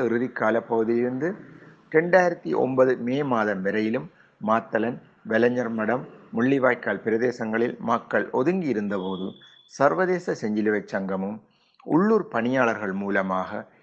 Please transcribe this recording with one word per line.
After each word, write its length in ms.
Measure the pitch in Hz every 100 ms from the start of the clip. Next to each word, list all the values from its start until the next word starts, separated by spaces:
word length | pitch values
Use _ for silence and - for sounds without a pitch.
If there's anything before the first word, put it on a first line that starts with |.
| 120
இறுதி 220 | 117 123
காலப்பகுதியிலிருந்து 1040 | - 110 113 - 113 110 117 123 131 143 113 - - - - _
ரெண்டாயிரத்தி 600 | 160 175 185 180 170 165
ஒன்பது 380 | 110 127 131 131 123
மே 200 | 120 135
மாதம் 380 | 143 117 107 95
வரையிலும் 460 | 95 107 110 123 156 - _ _
மாத்தளன், 560 | 104 113 - 113 113 - - _
வெலஞ்சர் 460 | 110 110 120 123 113
மடம், 340 | 113 107 127 156 - -
முள்ளிவாய்க்கால் 720 | 113 127 139 127 120 113 98
பிரதேசங்களில் 720 | 113 110 123 117 110 110 120 -
மக்கள் 460 | 113 120 - 113 -
ஒதுங்கி 360 | 117 135 190 156
இருந்தபோது 600 | 107 104 101 92 92 95 - - _ _
சர்வதேச 640 | - 139 160 185 180 175 -
செஞ்சிலுவை 460 | 110 107 107 104
சங்கமும் 560 | 98 104 95 95 98 110 - _ _ _ -
உள்ளூர் 400 | 156 208 220 -
பணியாளர்கள் 680 | 117 120 131 117 107 104
மூலமாக 580 | 95 101 101 95 92 92 107 - _